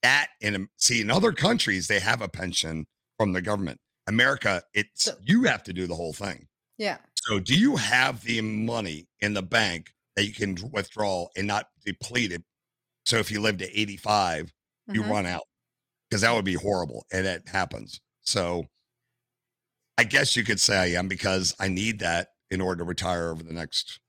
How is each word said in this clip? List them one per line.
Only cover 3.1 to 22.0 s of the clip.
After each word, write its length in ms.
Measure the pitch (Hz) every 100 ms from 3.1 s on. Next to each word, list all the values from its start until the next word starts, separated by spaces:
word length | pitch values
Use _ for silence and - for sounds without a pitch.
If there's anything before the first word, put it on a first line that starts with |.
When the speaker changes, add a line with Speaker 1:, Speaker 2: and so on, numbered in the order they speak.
| _
Speaker 1:
from 140 | 104
the 80 | 92
government. 400 | 90 104 90 62 _ _ -
America, 560 | 110 127 139 110 92 -
it's, 340 | 104 101 - -
Speaker 2:
So 80 | -
Speaker 1:
you 240 | - 220 247
have 180 | 113
to 100 | -
do 140 | 90 90
the 80 | 85
whole 180 | 85
thing. 340 | 76 98 71 - _ _ _
Speaker 2:
Yeah. 200 | 208 156 _ -
Speaker 1:
So 240 | 117 104
do 180 | 90 175
you 180 | 254 240
have 460 | 104 127 131 123
the 180 | 117 117
money 680 | 110 107 110 117 98 78 85 _
in 120 | 104 101
the 80 |
bank 500 | 92 117 107 85 - _ _ -
that 100 | 104
you 80 |
can 220 | 107 104 90
d-, 80 | 110
withdraw 560 | 107 98 110 104 92 - -
and 100 | 101
not 220 | 104 - _ -
deplete 460 | 92 - 123 113
it? 100 | 87 - _ _ _ _ _ -
So 120 | 113
if 120 | 104
you 100 | 104
live 160 | 107 98
to 200 | 92 104
eighty-five, 760 | 104 98 - 104 92 80 82 _ _ _ -
you 100 | 196
Speaker 2:
Mm-hmm. 20 | 104
Speaker 1:
run 200 | 104 90
out, 160 | 87 - _ _ _ _ _ _
'cause 100 | 110
that 120 | 110
would 120 | 117 98
be 100 | 87
horrible. 500 | 92 98 82 57 -
And 160 | 92 95
it 220 | 87 -
happens. 520 | 95 90 55 52 - _ _
So 440 | - 104 87 87 - _ _ _ _ _ _ _ _ _ _ _ _ -
I 60 |
guess 320 | 117 139 139 -
you 80 |
could 160 | 104 104
say 180 | - 101
I 220 | 90 87
am 80 | 92
because 480 | 92 101 92 92 -
I 100 | 95
need 300 | 92 107
that 340 | 107